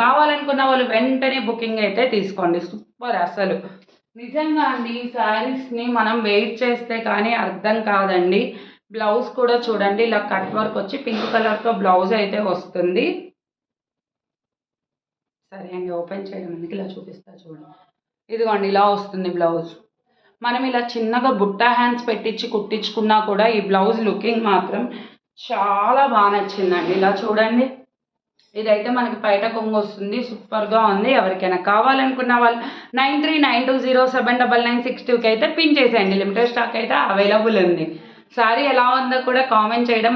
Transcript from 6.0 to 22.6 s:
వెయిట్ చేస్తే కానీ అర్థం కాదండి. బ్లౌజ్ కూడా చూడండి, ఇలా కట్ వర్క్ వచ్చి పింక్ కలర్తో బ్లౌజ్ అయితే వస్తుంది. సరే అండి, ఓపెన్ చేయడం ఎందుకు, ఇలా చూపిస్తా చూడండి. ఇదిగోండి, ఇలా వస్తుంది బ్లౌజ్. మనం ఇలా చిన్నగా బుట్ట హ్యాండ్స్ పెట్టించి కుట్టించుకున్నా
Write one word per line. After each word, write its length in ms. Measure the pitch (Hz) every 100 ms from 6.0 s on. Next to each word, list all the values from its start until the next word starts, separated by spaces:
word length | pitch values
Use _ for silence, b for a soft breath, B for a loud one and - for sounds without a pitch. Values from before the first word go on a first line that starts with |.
| 220 226 208
వెయిట్ 260 | 202 226 -
చేస్తే 340 | 247 240 - 226 214
కానీ 240 | 202 226 240 190
అర్థం 320 | 190 214 220 214
కాదండి. 520 | 202 196 180 180 202 - B B B _ 214
బ్లౌజ్ 340 | 214 220 254 -
కూడా 160 | 240 240 233
చూడండి, 360 | 208 202 208 226
ఇలా 100 | 208 202
కట్ 200 | 196 190 214
వర్క్ 200 | 214 208
వచ్చి 180 | 196 277 240
పింక్ 260 | 220 220 226
కలర్తో 380 | 220 214 226 196
బ్లౌజ్ 320 | 190 185 190 220
అయితే 220 | 196 208 202
వస్తుంది. 540 | 180 - 180 175 185 311 359 - _ _ _ _ _ _ _ _ _ _ _ _ _ _ _ _ _ _ _ _ _ _
సరే 180 | 190 185 180
అండి, 140 | 180 170
ఓపెన్ 260 | 170 196 190
చేయడం 260 | 190 175 165
ఎందుకు, 180 | 170 196
ఇలా 100 | 185
చూపిస్తా 380 | - - - - - 160
చూడండి. 280 | 156 151 - _ _ _ _ _ 220
ఇదిగోండి, 340 | 226 202 196
ఇలా 120 | 196 208 202
వస్తుంది 340 | - 190 180 175
బ్లౌజ్. 340 | 170 170 165 - _ _ _ _ _ _ 240
మనం 160 | 247 262
ఇలా 100 | 240 240
చిన్నగా 360 | 233 220 240 254 208
బుట్ట 220 | 202 196 240 240
హ్యాండ్స్ 260 | 240 240 -
పెట్టించి 380 | 214 226 - 233
కుట్టించుకున్నా 640 | 214